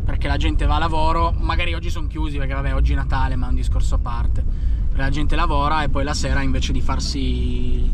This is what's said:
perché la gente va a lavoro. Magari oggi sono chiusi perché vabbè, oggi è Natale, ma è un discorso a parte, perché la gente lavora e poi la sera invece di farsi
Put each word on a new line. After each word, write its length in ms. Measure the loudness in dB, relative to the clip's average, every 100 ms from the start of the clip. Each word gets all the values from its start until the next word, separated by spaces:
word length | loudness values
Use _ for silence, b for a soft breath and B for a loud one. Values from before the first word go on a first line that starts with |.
perché 220 | -2 -2 -2
la 100 | 0
gente 300 | 0 2 2
va 100 | 2
a 40 |
lavoro. 520 | 0 0 0 2 0 -2
Magari 360 | -2 -2 -2
oggi 160 | -4 -4
sono 180 | -4 -4
chiusi 300 | -4 -4 -2
perché 160 | -2
vabbè, 200 | -2 -2
oggi 200 | 0 2
è 20 | 0
Natale, 400 | 0 0 0 0
ma 100 | 0
è 40 |
un 40 |
discorso 400 | 0 0 0 2
a 40 | 0
parte, 440 | 0 -2 0 0
perché 600 | 0 0 0 0 0 0
la 80 | 0
gente 260 | 2 2 2
lavora 480 | 2 0 0 0
e 40 | 0
poi 120 | 0
la 120 | 0
sera 280 | -2 0 0
invece 300 | 2 0 0
di 80 | 0
farsi 1080 | 2 0 -2 -2 -2 0 0 0 0 2 2